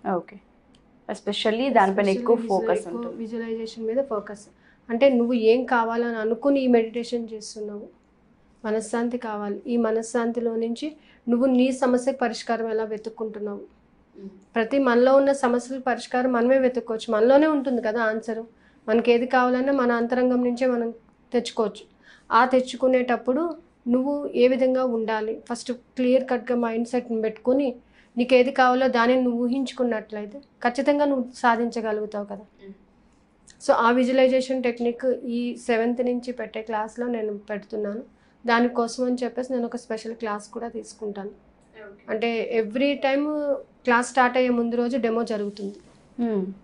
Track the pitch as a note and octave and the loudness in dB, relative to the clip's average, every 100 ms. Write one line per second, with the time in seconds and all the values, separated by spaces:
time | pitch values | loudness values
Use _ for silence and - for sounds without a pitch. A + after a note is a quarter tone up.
0 | - F3+ - G3+ _ _ _ _ _ _ | -2 -4 -6 -20 _ _ _ _ _ _
1 | - G3+ - G#3 A3 A3 C4+ A#3 G3 G3 | -12 -8 -6 -2 0 0 2 4 4 2
2 | G3+ G3 A#3 A#3 A3+ F#3+ - F3+ F3+ A#3 | 2 0 2 2 2 0 0 -2 -4 -10
3 | A#3 A3+ A3 A3+ A3+ A3+ A3+ A3+ A3 B3 | -10 -10 -10 -8 -8 -8 -8 -8 -4 -2
4 | C#4 G#3+ G#3 G3+ - _ _ _ - A#3 | -2 -6 -8 -16 -18 _ _ _ -8 2
5 | C#4 B3 A#3 B3 A3 A#3+ B3 A#3+ A3+ A#3 | 4 4 2 2 4 4 4 0 0 -2
6 | A#3 A3+ A3 A#3 C#4+ C#4 B3+ A#3+ A3+ A#3 | -2 -2 -2 0 2 2 4 4 2 -6
7 | A#3 A#3+ A3+ A3 G#3 A3 G#3+ G#3 - _ | -6 -6 -6 -12 -14 -12 -10 -10 -14 _
8 | _ _ _ _ _ _ A3 A3 G#3+ A#3 | _ _ _ _ _ _ -4 -2 -2 -4
9 | A#3+ A#3+ A3+ G#3 G#3 G#3 - A#3+ A3 A3 | -2 -4 -6 -6 -6 -6 -2 0 2 0
10 | A3+ B3 A#3 A#3 A3+ A3+ A3+ A#3 D4+ D4+ | -2 -2 -2 -2 -2 -2 -4 -4 -8 -10
11 | _ _ - A#3 C4+ B3 C4 B3+ B3+ B3 | _ _ -2 2 4 4 4 2 2 2
12 | B3+ C4+ A#3+ A3+ - A3+ A3+ A3 G#3+ G#3+ | 0 -2 -4 -4 -4 -4 -2 -4 -4 -6
13 | A3 A3 A3 G#3 G#3 G3+ - _ _ _ | -10 -10 -10 -8 -8 -10 -14 _ _ _
14 | _ - G3 - _ A#3 A3 C#4 C4 A#3+ | _ -18 -18 -18 _ -2 0 2 4 6
15 | B3+ C4+ C#4 C#4 B3 A#3+ A#3+ C4+ B3+ A#3 | 6 6 4 2 2 0 -2 -6 -2 -4
16 | - B3 B3+ B3 A#3+ C4+ B3+ B3+ A#3 A3 | -2 0 2 2 4 4 4 0 -6 -8
17 | - G#3+ A#3 C#4 D#4 D4+ C4+ A#3+ A3 A3+ | -2 2 6 6 6 2 0 -2 -2 -2
18 | A3 A3 A3+ A3+ A3+ _ _ _ - A3+ | -2 -2 -6 -8 -10 _ _ _ 0 2
19 | A#3+ A#3 B3 B3+ B3 B3+ C4 C#4 B3 A#3 | 4 4 4 2 4 2 2 2 2 2
20 | A#3 B3 B3+ B3 B3 A#3+ C4 A#3+ A#3 A3+ | 0 2 2 2 0 0 0 0 -2 -8
21 | _ _ _ A#3+ A#3 - G#3+ G3+ - _ | _ _ _ -2 -2 -2 -2 -4 -20 _
22 | - - _ A3+ B3+ B3+ B3+ B3 C4 B3+ | -20 -20 _ 2 4 2 0 -2 2 2
23 | B3 A#3 B3 C4 E4+ D#4+ _ _ A#3+ B3 | 2 -2 0 -2 -2 -6 _ _ -2 0
24 | C4+ C#4+ C#4+ A#3+ B3 C4 C4 B3+ C4 A3+ | 0 -4 -4 2 4 4 2 2 0 -2
25 | A3 A3 A3 A3 - A#3+ - A#3+ _ - | -2 -2 -4 -8 -8 -10 -6 -10 _ -2
26 | B3 B3+ B3+ B3 - B3 A#3 A3+ A#3 B3 | 2 2 2 -4 0 -2 0 -2 -2 -4
27 | B3 A3+ A3 G#3+ B3 C#4 C#4 A#3+ _ _ | -2 -2 -2 -2 0 2 0 -4 _ _
28 | _ - B3 B3+ B3 C4+ B3+ B3+ C4 A#3+ | _ -2 4 6 6 4 4 4 2 4
29 | A#3 B3+ B3 A#3 B3 C4+ B3 - B3 A3 | 4 4 2 0 0 -2 -4 -2 -2 -2
30 | G#3 G#3+ G#3 C#4 - _ A#3+ A#3+ C#4 C#4+ | -6 -10 -10 -14 -20 _ -2 0 0 2
31 | D4 C4+ A#3+ - A#3+ A3+ A#3 A#3 A3 G#3+ | 2 0 -2 0 2 2 -2 -4 -4 -4
32 | G#3+ G#3+ G3+ G3 G#3 _ G3 G3 _ _ | -6 -8 -10 -12 -16 _ -20 -20 _ _
33 | _ _ _ _ - - - C4+ A#3 B3 | _ _ _ _ -20 -10 0 2 4 4
34 | B3 C4 C4 C4 B3+ C4 A#3+ A#3 A#3+ A#3+ | 2 4 4 4 0 -2 -2 -2 -4 -2
35 | C4 - B3+ A#3 A#3+ A#3+ - A3+ A#3 A#3+ | -2 -2 -4 -4 -4 -8 -2 0 0 0
36 | B3 B3 B3 A#3+ G#3+ A3 A3 G#3+ G#3+ A#3 | -2 -2 -6 -10 -8 -10 -6 -4 -4 -6
37 | B3 A#3 G#3+ G#3 G#3 G#3 G#3 G#3+ G#3 G#3 | -6 -4 -4 -8 -8 -10 -8 -6 -6 -6
38 | - _ _ _ A#3 A#3 A#3+ A#3+ A#3 A#3 | -12 _ _ _ 0 2 2 0 -4 -2
39 | B3+ B3 A#3+ A#3+ B3+ B3+ A#3 A#3+ - A3 | -2 -2 -4 -6 -4 -4 -4 -8 -8 -8
40 | A3+ A3+ A3 G#3 G#3 A#3 A#3 A#3 G#3+ - | -8 -8 -6 -6 -8 -12 -10 -10 -14 -12
41 | G#3+ G3+ G3 - _ _ _ - G#3 G3+ | -10 -8 -12 -14 _ _ _ -20 -20 -20
42 | - A3 A#3 A3+ - A#3 G#3 A#3 C#4+ C#4+ | -6 -2 -2 -2 -2 -2 -2 0 0 2
43 | C#4 C4+ D4+ D4+ D4 C4+ - _ - A#3+ | 0 0 0 -2 -2 -4 -6 _ 2 2
44 | B3 - B3 B3+ B3+ A#3+ A#3 A#3 A#3+ C4 | 2 2 2 4 2 0 0 -2 -2 0
45 | A3+ A3+ A#3 G#3+ G#3 G3+ G3+ G#3 - - | 0 -2 -2 -4 -6 -8 -12 -12 -20 -20
46 | _ - A#3 G#3 F#3+ F#3+ | _ -6 -2 -2 -4 -10